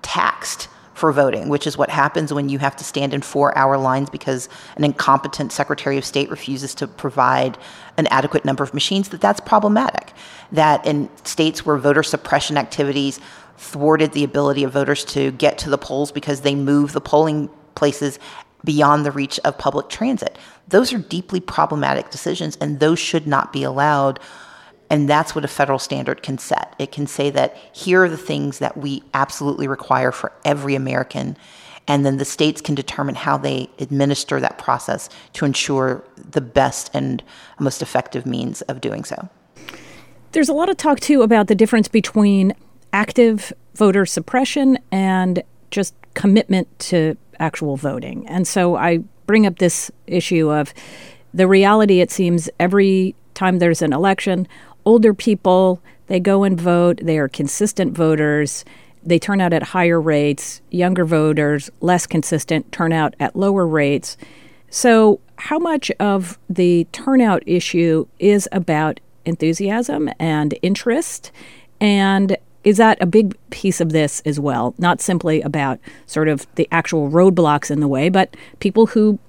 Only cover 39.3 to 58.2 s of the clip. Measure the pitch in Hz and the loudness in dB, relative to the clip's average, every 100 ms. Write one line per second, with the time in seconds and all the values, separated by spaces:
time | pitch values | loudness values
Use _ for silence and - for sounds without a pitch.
39.3 | _ _ - - - - - - - - | _ _ -20 -20 -20 -20 -20 -20 -20 -4
40.3 | 330 285 294 359 381 311 285 - 285 226 | 0 0 0 0 0 0 0 2 4 6
41.3 | 226 196 202 220 208 208 226 - 214 208 | 4 4 2 4 4 2 0 0 2 4
42.3 | 196 190 - _ _ _ 196 214 - 233 | 4 2 -2 _ _ _ -2 0 4 4
43.3 | 214 - - - - 208 190 190 - - | 4 -6 -18 -20 2 4 4 0 -4 -2
44.3 | 254 269 294 269 262 - 190 190 185 185 | -2 0 2 2 2 0 -2 2 2 2
45.3 | 175 - _ - 202 190 - - - 202 | -2 -6 _ -8 -4 -4 -8 -14 -2 4
46.3 | 208 - 190 - - - 180 160 135 - | 4 4 0 -2 -10 -2 0 0 -2 -12
47.3 | - 160 - 151 135 139 123 - - - | -4 -4 -2 -6 -4 -4 -6 -10 -12 -6
48.3 | 175 175 196 175 175 160 165 - - - | -4 -2 0 0 2 2 0 -2 -14 2
49.3 | 220 208 175 180 - - - - 175 - | 4 4 2 0 0 -10 -16 -4 -4 0
50.3 | 170 156 151 139 - - - - - - | 0 2 0 -2 -10 -20 -20 -20 -20 -10
51.3 | 170 185 190 196 214 214 185 170 - 175 | 0 4 6 6 6 6 4 4 0 0
52.3 | 175 160 - 180 202 196 190 185 - - | 0 -2 -2 2 4 4 2 0 -4 -20
53.3 | - 185 180 170 160 160 139 190 190 - | -2 0 2 2 2 0 2 2 0 0
54.3 | 185 185 - - - - 233 220 196 - | -2 -4 -10 -20 -4 4 6 6 2 0
55.3 | 202 190 185 190 180 - - - 190 185 | 2 4 4 4 0 -8 -20 -4 0 2
56.3 | 196 196 175 175 175 175 170 165 156 139 | 2 2 2 2 4 4 2 0 0 -2
57.3 | - 143 - 208 - 185 156 160 156 | -2 -6 -2 -2 0 -4 0 2 2